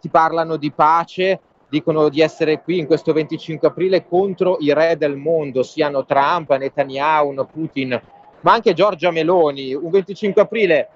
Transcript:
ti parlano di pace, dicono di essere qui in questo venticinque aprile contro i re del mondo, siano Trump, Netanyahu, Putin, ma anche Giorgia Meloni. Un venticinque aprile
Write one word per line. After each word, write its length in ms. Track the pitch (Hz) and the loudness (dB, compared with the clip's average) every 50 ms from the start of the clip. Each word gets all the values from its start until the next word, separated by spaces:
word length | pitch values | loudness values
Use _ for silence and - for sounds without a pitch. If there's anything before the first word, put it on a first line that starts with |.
ti 80 | _ 160 | _ 0
parlano 480 | - 170 165 160 160 165 165 165 160 | 0 2 2 2 0 -2 -2 -2 -4
di 160 | 151 139 147 | -4 -4 -6
pace, 680 | - - 156 151 - - - - - - 185 190 190 180 _ _ _ _ _ _ | -2 2 2 4 4 2 0 -4 -6 -4 -2 -2 -2 -4 _ _ _ _ _ _
dicono 400 | - 151 156 - 156 156 151 151 | -6 -4 -2 -2 0 2 0 0
di 140 | 139 147 | 2 2
essere 400 | 156 156 151 - 165 151 156 147 | 0 0 2 -2 -2 -2 -2 -2
qui 160 | _ - 175 185 | _ -4 -4 -4
in 80 | 156 | 0
questo 260 | 135 160 143 - - | 0 0 0 2 0
venticinque 560 | 151 156 156 151 165 156 - - 160 147 - 151 | 0 0 -2 -4 -8 -10 -8 -10 -8 -2 -2 -2
aprile 380 | - - 175 190 185 170 165 - | 0 0 -2 0 0 0 -2 0
contro 480 | 180 180 196 202 185 - 190 180 185 165 | 0 0 0 0 -2 -2 0 0 0 0
i 120 | 151 143 | 0 0
re 240 | 147 147 160 165 165 | 2 2 2 2 2
del 200 | 156 156 147 143 | 0 0 -2 -2
mondo, 460 | 139 139 156 170 160 151 143 120 131 | -4 -2 -2 -2 0 -2 -2 -2 -2
siano 440 | 127 - - 156 151 147 143 135 131 | -2 -2 -2 -2 -2 -2 -2 -4 -4
Trump, 500 | _ 147 139 139 147 170 175 156 - 143 | _ 2 2 2 2 0 -2 0 0 -2
Netanyahu, 880 | 131 135 135 _ 151 143 135 135 135 143 151 156 151 147 143 139 135 131 - | 0 0 -4 _ -4 -4 -4 -2 -2 0 2 2 2 2 0 -2 -6 -8 -8
Putin, 480 | _ 151 160 156 _ 139 131 127 123 113 _ _ - - - - _ - | _ -8 -8 -6 _ -6 -4 -4 -4 -6 _ _ -20 -20 -20 -20 _ -2
ma 120 | - 175 | 2 2
anche 200 | 196 233 220 226 | 2 4 4 0
Giorgia 380 | 180 160 185 208 185 156 160 180 | 2 2 2 0 0 0 -2 -2
Meloni. 640 | 165 165 160 160 185 180 165 147 139 139 135 131 131 | -2 0 0 2 2 4 2 2 0 -4 -8 -6 -6
Un 160 | 151 160 165 | -6 -6 -2
venticinque 520 | 170 196 185 - 196 - - 202 196 214 | -2 -2 -2 -2 -10 -6 -4 0 2 2
aprile 460 | 196 - - 233 214 180 160 143 120 - _ | 2 2 0 -2 2 2 2 2 0 -4 _